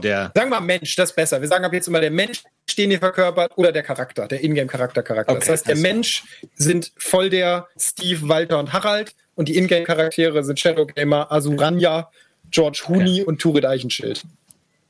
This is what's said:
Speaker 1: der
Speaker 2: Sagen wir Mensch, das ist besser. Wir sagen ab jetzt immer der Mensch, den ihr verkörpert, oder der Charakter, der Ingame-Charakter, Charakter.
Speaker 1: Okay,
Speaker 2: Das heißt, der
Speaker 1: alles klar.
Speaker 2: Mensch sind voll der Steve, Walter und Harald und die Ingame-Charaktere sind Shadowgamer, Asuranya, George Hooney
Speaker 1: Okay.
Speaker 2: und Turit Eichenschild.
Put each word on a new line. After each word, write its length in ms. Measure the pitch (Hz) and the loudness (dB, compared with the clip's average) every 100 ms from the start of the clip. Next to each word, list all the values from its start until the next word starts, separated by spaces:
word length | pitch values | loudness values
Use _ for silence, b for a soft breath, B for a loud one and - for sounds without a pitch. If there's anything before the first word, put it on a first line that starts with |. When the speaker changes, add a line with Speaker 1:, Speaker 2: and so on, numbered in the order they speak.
Speaker 1:
der 300 | 104 98 95 | -2 -2 0
Speaker 2:
Sagen 160 | 202 262 | 0 0
wir 100 | 202 | 0
Mensch, 340 | 175 180 - - | 0 -2 -2 -2
das 140 | 175 | 0
ist 60 | - | 0
besser. 240 | 160 135 | 0 0
Wir 80 | 147 | 0
sagen 160 | 180 | 0
ab 80 | 180 | 0
jetzt 160 | 175 175 | -4 0
immer 120 | 165 | 0
der 100 | 151 | 0
Mensch, 320 | 165 214 226 - _ - - | 0 -2 -4 -14 _ -8 -2
den 140 | 202 | 0
ihr 80 | 190 | 2
verkörpert, 580 | 185 185 180 175 175 - | 0 2 0 2 0 2
oder 160 | 175 | 2
der 100 | 156 | 2
Charakter, 460 | - 127 131 - 104 | -4 -6 -6 -8 -6
der 160 | 135 | -2
Ingame-Charakter, 580 | 156 147 131 131 123 123 | 0 0 -2 -2 -2 -2
Charakter. 300 | - 110 107 | -2 -2 0
Speaker 1:
Okay, 80 | 123 | 0
Speaker 2:
Das 80 | - | 2
heißt, 180 | 156 - | 0 0
der 60 | |
Speaker 1:
alles 100 | 147 | 0
klar. 120 | 180 | 2
Speaker 2:
Mensch 300 | 220 233 - - B B | 0 -2 -4 -8 B B
sind 380 | - 147 175 - - | -4 0 0 -2 -8
voll 320 | - 185 190 | 0 2 2
der 380 | 185 175 175 175 - | 0 0 -2 -4 -6
Steve, 500 | - - 180 165 147 | -4 -4 -4 -2 0
Walter 300 | 160 170 156 | 2 2 -2
und 160 | 135 | 0
Harald 400 | 185 208 208 214 - _ | -2 0 -2 -4 -14 _
und 140 | - 151 | -6 -2
die 80 | 175 | 0
Ingame-Charaktere 880 | 185 175 170 160 160 - 165 151 | 2 2 0 0 0 2 2 2
sind 160 | 139 143 | -2 0
Shadowgamer, 720 | 175 160 147 - 147 147 151 | 0 2 0 0 2 2 2
Asuranya, 760 | 151 143 143 151 175 175 160 160 b b b - | 0 0 2 2 4 2 2 -6 b b b -4
George 320 | - 151 - - | 0 2 0 0
Hooney 340 | 185 185 185 | 2 4 2
Speaker 1:
Okay. 40 | |
Speaker 2:
und 160 | 185 151 | 0 0
Turit 240 | 170 147 | 2 2
Eichenschild. 600 | 135 131 123 - 113 107 - _ _ _ _ _ | 2 -2 -4 -6 -6 -8 -12 _ _ _ _ _